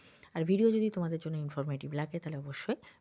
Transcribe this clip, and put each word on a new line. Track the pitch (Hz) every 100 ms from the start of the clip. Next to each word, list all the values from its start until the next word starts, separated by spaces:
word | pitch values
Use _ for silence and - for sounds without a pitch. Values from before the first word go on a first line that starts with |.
| - - -
আর | 165
ভিডিও | 165 196 226
যদি | 220 214
তোমাদের | 190 165 165
জন্য | 156 156
ইনফরমেটিভ | 147 147 147 139 139
লাগে | 147 151 170
তাহলে | 156 143
অবশ্যই | 143 - - 269 - -